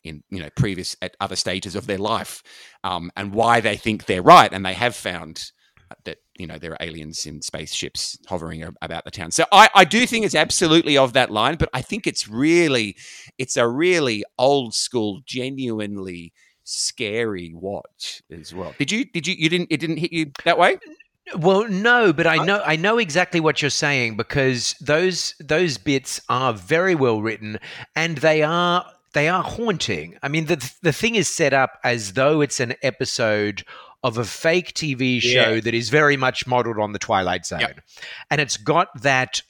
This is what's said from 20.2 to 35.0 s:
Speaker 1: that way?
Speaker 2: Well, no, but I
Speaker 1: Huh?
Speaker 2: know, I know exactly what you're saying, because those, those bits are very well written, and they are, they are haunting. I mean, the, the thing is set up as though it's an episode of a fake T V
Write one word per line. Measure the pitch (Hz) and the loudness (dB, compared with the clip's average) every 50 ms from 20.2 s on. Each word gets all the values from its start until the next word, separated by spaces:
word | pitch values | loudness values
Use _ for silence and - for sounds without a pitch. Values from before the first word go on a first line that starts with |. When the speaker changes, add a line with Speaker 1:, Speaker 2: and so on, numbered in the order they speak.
| 160 143 135 - - | -6 -6 -8 -4 0
Speaker 1:
that | 165 170 - | 0 4 4
way? | 175 233 392 370 - 320 311 _ - _ _ _ _ - 277 | 4 4 4 0 -8 -20 -20 _ -20 _ _ _ _ -10 -6
Speaker 2:
Well, | 196 151 190 190 196 226 233 | 2 4 4 4 4 2 0
no, | 190 185 208 240 247 247 226 196 | -2 0 2 4 4 6 4 4
but | 156 151 165 | 2 4 2
I | 165 160 160 | 2 2 4
Speaker 1:
Huh? | 160 | 2
Speaker 2:
know, | 180 202 208 - | 2 0 0 0
I | 147 156 | 0 0
know | 156 170 202 226 240 | 0 2 2 2 2
exactly | 226 165 139 175 180 - - 170 | 0 0 2 0 0 2 0 2
what | 160 156 143 - | 2 2 2 2
you're | 151 139 | 0 0
saying, | - - - 147 143 131 120 113 110 | 0 0 0 0 2 0 0 -2 -2
because | 104 117 _ - 143 135 131 127 120 110 - - _ | -4 -6 _ 0 2 2 2 2 0 -2 -4 -6 _
those, | 147 135 147 160 180 185 180 160 - - - _ | 0 0 2 2 2 2 0 -2 -6 -6 -8 _
those | 156 139 151 160 180 170 127 - | -4 -2 0 2 2 0 -2 -4
bits | - 151 139 135 - - - - - - | -2 -2 -2 -2 -2 -6 -10 -10 -4 -2
are | 120 127 131 127 | -2 0 0 0
very | 117 98 87 - 156 165 185 190 180 | -2 -2 -2 0 2 2 2 2 2
well | 156 131 120 113 107 | 2 2 2 2 2
written, | 104 113 110 101 104 107 107 104 - - - - - _ _ | 0 -4 -4 -6 -8 -10 -10 -10 -12 -14 -16 -18 -18 _ _
and | 156 160 165 165 135 | -4 -4 -4 -4 2
they | 123 160 156 156 | 2 2 4 4
are, | 151 151 170 175 175 175 175 180 175 - - _ _ _ - | 2 2 2 0 2 2 0 0 -2 -4 -20 _ _ _ -2
they | 151 143 160 | 0 0 2
are | 180 185 - | 0 0 -2
haunting. | - - - 233 226 196 151 - - 98 78 76 85 92 - | -4 -6 -4 -2 -2 -2 -2 -2 -4 -4 -6 -6 -12 -14 -10
I | - 139 | -8 -4
mean, | 147 165 160 | -2 -2 0
the, | 151 175 147 120 131 - _ | 0 -2 -2 -4 -12 -14 _
the | - 165 | -2 -2
thing | 139 - - 233 233 | 0 0 -2 0 0
is | 214 156 - | 0 0 0
set | - - 160 139 | 0 0 2 2
up | 131 139 131 123 - - - | 4 2 2 0 -2 -4 -2
as | 127 120 117 104 98 95 | -2 -2 0 -4 -4 0
though | 135 131 143 156 156 | 2 4 4 4 4
it's | 147 - - - | 2 0 0 -4
an | 127 113 - - | -4 -4 -4 -4
episode | - 131 113 _ 131 - - - 120 110 107 104 104 104 101 - - - - - - - - _ | -4 -4 -2 _ -6 -4 -2 0 0 2 2 2 0 -2 -4 -6 -14 -16 -20 -20 -20 -20 -14 _
of | - 127 110 117 | -4 -2 -2 -2
a | 117 | -6
fake | 101 - - - 165 170 180 175 - - | -6 -8 -2 0 2 2 0 -2 -4 -8
T | - 160 147 135 | -6 -4 -4 -2
V | 120 | 0